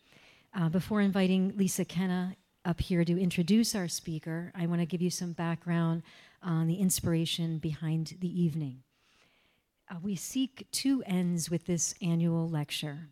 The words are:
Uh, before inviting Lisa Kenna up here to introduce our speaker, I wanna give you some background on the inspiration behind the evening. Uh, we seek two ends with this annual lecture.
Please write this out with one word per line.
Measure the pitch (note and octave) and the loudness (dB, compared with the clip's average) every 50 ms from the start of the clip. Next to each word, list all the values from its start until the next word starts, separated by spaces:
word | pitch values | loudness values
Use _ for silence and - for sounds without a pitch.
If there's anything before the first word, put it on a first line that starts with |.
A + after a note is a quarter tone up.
| _ _ - - - - - _ _ _ - | _ _ -20 -20 -20 -20 -20 _ _ _ -4
Uh, | G3+ E3 E3 | 0 0 2
before | D#3+ F#3 - - A3 G#3 G3+ | 2 0 0 0 2 2 2
inviting | G3 F#3 G3+ F#3+ F#3 F#3 F#3+ F#3 F#3+ G3+ | 2 4 4 4 4 4 4 2 2 2
Lisa | G#3 G3 F#3 - - F3+ | 2 0 0 2 0 -4
Kenna | - - E3+ F#3+ F#3 F3+ F3+ F3+ F#3 F#3 - _ _ _ _ - | -2 -2 -2 0 0 0 -2 -2 -4 -6 -10 _ _ _ _ -4
up | F#3 E3 - | -2 -2 -2
here | - - F#3+ E3+ E3+ | 0 0 2 2 4
to | E3 F3 | 4 2
introduce | F3 G3 F3+ E3+ - F3 D#3 G3+ A3 A#3 A3 - | 2 2 2 2 2 2 4 4 4 4 4 0
our | G#3+ F3+ | -2 -2
speaker, | E3 - - - - E3 D#3 - E3+ D#3+ E3 E3+ E3+ - | -4 -4 -6 -6 -6 -8 -6 -6 -6 -6 -6 -6 -8 -6
I | F#3 E3+ | -4 -2
wanna | E3+ F3 E3+ E3+ | 0 2 2 0
give | D3+ F#3 F3 | 0 0 0
you | F3 F3+ | 0 0
some | E3+ - F#3 F3 E3 | -2 -2 -6 -6 -6
background | - E3+ E3 E3+ D#3 - E3+ E3+ E3+ E3+ E3 E3 E3+ D#3+ - - - - - _ _ - | -4 -4 -2 -4 -4 -2 0 0 2 2 2 0 0 -4 -8 -16 -20 -20 -20 _ _ -4
on | F#3 E3 D#3+ E3 | -2 0 2 2
the | E3 E3 | 2 2
inspiration | F#3+ G3+ F#3 - - - F3+ E3+ E3 E3 D#3 - - E3+ E3 E3 D#3 | 2 2 2 2 2 0 2 2 2 2 0 -2 -2 -2 -2 -2 -2
behind | - D#3+ D3+ - F3 D#3+ D#3 D#3+ D#3+ D#3 - F#3 | -4 -4 -4 -4 -2 -2 0 0 -2 -4 -6 -6
the | F3+ F3+ - F3+ F3 | -6 -4 0 2 2
evening. | E3 D3 E3 D3+ C#3 B2+ C3 - _ _ _ _ _ _ _ _ _ _ _ _ _ _ _ _ _ _ _ _ - | 2 2 0 -4 -6 -8 -10 -16 _ _ _ _ _ _ _ _ _ _ _ _ _ _ _ _ _ _ _ _ -14
Uh, | F#3+ E3+ D#3+ | -12 -8 -6
we | G#3 G3+ | -4 -4
seek | E3+ - - - C4 C4+ B3 - - G3+ - - | -4 -6 -4 -4 -2 -2 -2 -4 -10 -12 -8 -6
two | - - C4+ C#4 C4 - | -2 0 2 2 0 0
ends | - F#3 F3+ F3+ F3 F3 E3+ D#3 - | 0 0 2 2 2 2 0 0 -2
with | F3 E3 - | -2 -2 -2
this | - F3 E3 - - - - | 0 -2 0 0 -2 -4 -4
annual | - E3+ E3+ E3 E3+ E3+ E3 E3 E3 E3 | -2 0 2 2 4 2 2 2 0 0
lecture. | E3 D3+ D3 - - - - D3+ C#3+ D3 E3+ D3 | 0 -2 -2 -4 -4 -6 -6 -6 -8 -8 -12 -12